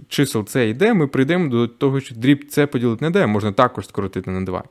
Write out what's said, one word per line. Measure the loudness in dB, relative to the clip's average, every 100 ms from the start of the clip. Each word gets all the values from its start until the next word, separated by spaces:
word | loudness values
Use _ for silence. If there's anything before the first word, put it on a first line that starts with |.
| -4
чисел | 0 0 0 -2
С | 0 0
і |
Д, | 0 2
ми | 2 0
прийдемо | 0 0 0 0
до | 0 0
того, | 0 -2 0
що | -4
дріб | -2 2 2 0
С | 0 0
поділити | 0 0 0
на | 0
Д | 2 2
можна | 2 0
також | 2 2 0 -8
скоротити | -6 -6 -6 -6
на | -6
два | -4 -6 -8